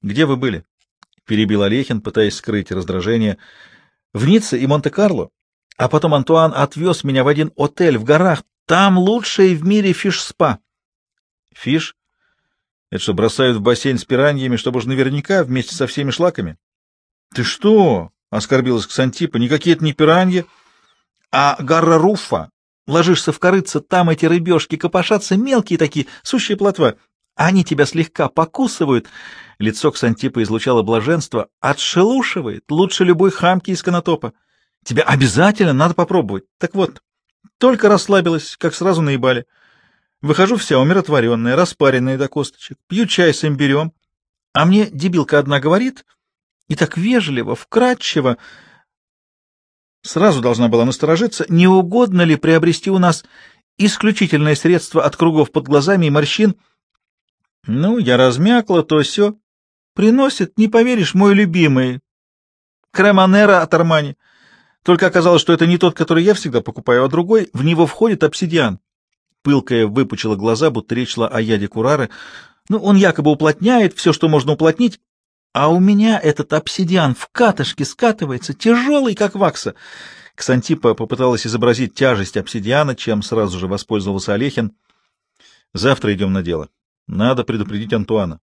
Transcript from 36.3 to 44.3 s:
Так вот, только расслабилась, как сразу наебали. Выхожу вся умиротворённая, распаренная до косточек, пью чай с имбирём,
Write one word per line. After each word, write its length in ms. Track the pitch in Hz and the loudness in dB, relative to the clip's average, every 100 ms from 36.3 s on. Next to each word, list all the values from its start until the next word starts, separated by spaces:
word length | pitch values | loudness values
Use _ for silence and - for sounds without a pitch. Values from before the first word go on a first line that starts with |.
| 98 _ _ | -8 _ _
Так 160 | 170 196 | -8 -4
вот, 260 | 185 - _ _ _ _ _ _ | -4 -6 _ _ _ _ _ _
только 320 | 254 240 208 | 2 4 2
расслабилась, 640 | 202 - 196 170 165 - - | 2 2 0 0 -4 -6 -6
как 180 | 170 - | -6 -2
сразу 260 | 180 170 | -2 0
наебали. 440 | 151 135 127 123 120 _ _ _ _ _ _ _ | 0 0 0 -2 -4 _ _ _ _ _ _ _
Выхожу 360 | 143 151 190 226 | -2 2 2 0
вся 220 | - 139 | 0 2
умиротворённая, 760 | 139 190 170 147 117 117 117 135 | 2 0 0 0 0 0 0 0
распаренная 640 | 175 - 143 143 127 131 | -2 0 0 2 -2 -4
до 100 | 135 | -4
косточек, 500 | 151 139 _ - 147 _ | -6 -8 _ -20 -20 _
пью 180 | 185 220 | -4 -2
чай 280 | - 175 | 2 2
с 100 | 139 | 2
имбирём, 500 | 156 139 143 139 160 _ _ _ _ | -2 0 0 0 -2 _ _ _ _